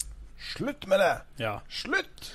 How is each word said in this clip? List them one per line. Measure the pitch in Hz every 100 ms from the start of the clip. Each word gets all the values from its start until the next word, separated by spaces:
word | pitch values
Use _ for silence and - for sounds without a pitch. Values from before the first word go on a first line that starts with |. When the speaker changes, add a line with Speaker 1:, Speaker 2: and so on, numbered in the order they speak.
| - - - -
Speaker 1:
Slutt | - - 226 285 190
med | 196
det! | 180 123 - -
Speaker 2:
Ja. | 113 101 -
Speaker 1:
Slutt! | - - 370 - - -